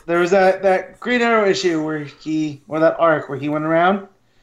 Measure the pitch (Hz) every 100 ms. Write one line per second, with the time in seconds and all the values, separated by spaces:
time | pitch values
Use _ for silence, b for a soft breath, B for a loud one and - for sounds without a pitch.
0 | - 175 175 196 185 190 190 185 - -
1 | 233 247 233 220 202 - 185 160 156 156
2 | 143 - 151 156 156 139 - 156 165 165
3 | 165 151 - 135 147 151 156 165 180 202
4 | - _ _ _